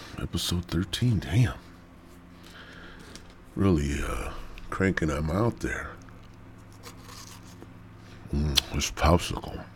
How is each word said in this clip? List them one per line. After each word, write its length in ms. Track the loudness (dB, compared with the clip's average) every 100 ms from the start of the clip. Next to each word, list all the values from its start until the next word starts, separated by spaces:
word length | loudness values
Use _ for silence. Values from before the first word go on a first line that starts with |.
| -12 -8
Episode 440 | -4 -2 0 0
thirteen, 560 | 0 0 0 2 4 4
damn. 340 | 6 6 6 2 -10 -18 -20 -20 -20 -20 -20 -18 -18 -18 -16 -16 -16 -16 -16 -16 -16 -18 -6 4
Really, 440 | 8 8 6 2
uh, 280 | 0 -2 -4 -6 -8 -10 -6
cranking 380 | 2 4 4 2
them 220 | 2 2
out 300 | 4 2 2
there. 300 | -2 -2 -6 -10 -16 -18 -18 -18 -18 -18 -18 -16 -16 -16 -14 -14 -14 -16 -16 -16 -16 -16 -18 -18 -16 -14 -4
Mm, 240 | 0 2 0 -2
this 180 | -2 -4
popsicle. 680 | 2 6 6 4 -6 -8 -10 -12